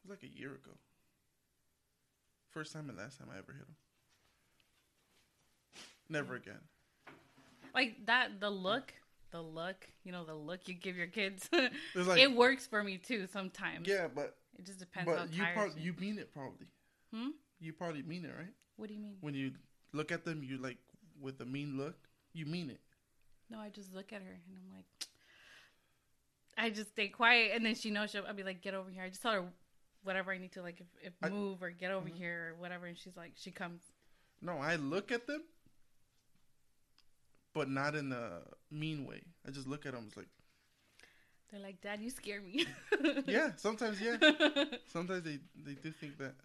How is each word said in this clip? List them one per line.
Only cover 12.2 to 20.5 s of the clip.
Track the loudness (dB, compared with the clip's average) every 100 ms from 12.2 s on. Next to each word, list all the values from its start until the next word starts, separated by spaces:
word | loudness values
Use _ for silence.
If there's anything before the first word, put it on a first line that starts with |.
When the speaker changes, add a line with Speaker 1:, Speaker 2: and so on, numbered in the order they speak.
| 10 12
Speaker 2:
works | 8 8 2
for | 0
me, | 0 -4
too, | -4 -2 -2
sometimes. | -4 -4 -4 -6 -2 2
Speaker 1:
Yeah, | 2 2
but | 0 -4 -6 _ -18
Speaker 2:
It | -16
just | -14
depends | -10 -2 2
Speaker 1:
but | 2
Speaker 2:
how | 2
Speaker 1:
you | 2
Speaker 2:
tired | 2 4
Speaker 1:
prob-, | 0 0
Speaker 2:
she |
Speaker 1:
you | -4 -2
mean | -2 -4
it | -6
probably. | -8 -8 -10 -18 _ _ _ _
Speaker 2:
Hmm? | -6 -4 -6 _ _
Speaker 1:
You | -12
probably | -6 -4 -4
mean | -6 -6 -6
it, | -8
right? | -12 -14 _ -12
Speaker 2:
What | -10
do | -8
you |
mean? | -10 -8
Speaker 1:
When | -4 -2
you | -2 -4 -18 _ _
look | -4 -2
at | -2 -2
them, | -4
you, | -4